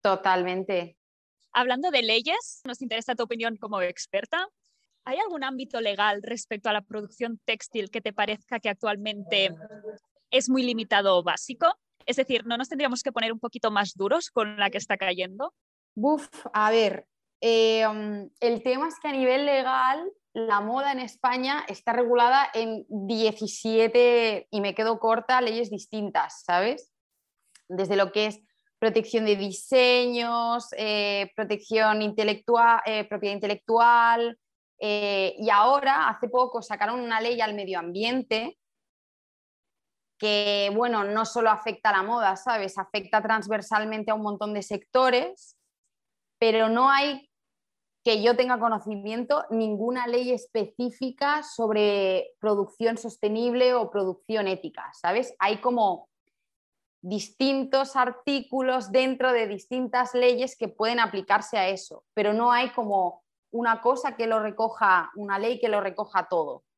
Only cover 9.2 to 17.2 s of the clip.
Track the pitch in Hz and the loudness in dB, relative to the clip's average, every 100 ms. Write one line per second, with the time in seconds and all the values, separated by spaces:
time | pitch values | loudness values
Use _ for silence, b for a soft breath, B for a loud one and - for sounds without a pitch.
9.2 | 196 202 190 165 - - 214 214 _ _ | -2 2 2 -2 -18 -16 -16 -16 _ _
10.2 | _ 254 262 262 247 226 220 208 196 185 | _ 0 2 0 2 -2 2 4 6 4
11.2 | 170 - - 247 339 392 _ _ - 247 | 2 -4 -6 0 0 0 _ _ -4 -2
12.2 | 262 240 214 233 262 294 285 247 - 240 | 0 0 -2 -6 -4 -2 -2 -2 -4 -2
13.2 | 226 226 233 240 226 208 202 - 196 302 | -4 -4 -8 -2 0 0 -2 -2 0 0
14.2 | - - 214 208 202 196 - 196 190 180 | 0 -2 -2 0 -2 -2 -4 -2 -2 -2
15.2 | 185 196 294 _ _ _ _ - 254 302 | -6 -6 -10 _ _ _ _ -2 0 0
16.2 | 294 - 240 214 214 226 214 - - _ | -4 -16 -6 0 4 4 2 0 -12 _